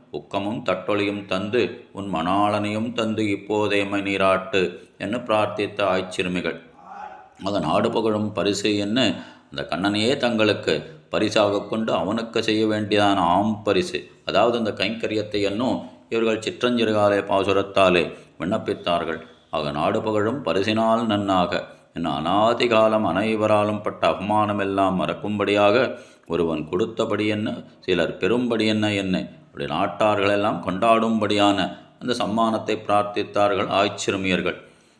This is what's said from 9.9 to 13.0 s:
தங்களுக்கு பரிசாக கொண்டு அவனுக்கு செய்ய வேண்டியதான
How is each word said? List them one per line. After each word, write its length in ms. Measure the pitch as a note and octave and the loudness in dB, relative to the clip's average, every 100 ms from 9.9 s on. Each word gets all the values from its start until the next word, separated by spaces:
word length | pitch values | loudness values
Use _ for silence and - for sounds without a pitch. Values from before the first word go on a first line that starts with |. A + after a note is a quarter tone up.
| G#2 A2+ D3 | 2 0 2
தங்களுக்கு 560 | A#2+ A2 G#2+ G2 - D2+ - - _ | 0 2 0 0 0 -2 -4 -18 _
பரிசாக 580 | F2 G#2 A2 G2+ G2+ - | -2 0 2 2 0 -2
கொண்டு 260 | A2+ A2+ | -4 0
அவனுக்கு 500 | A2 F2 A2+ A2+ A#2 | 0 0 -2 -2 -2
செய்ய 240 | G#2+ G#2+ A2 | 0 2 2
வேண்டியதான 480 | G#2+ G#2 G#2 | 0 0 2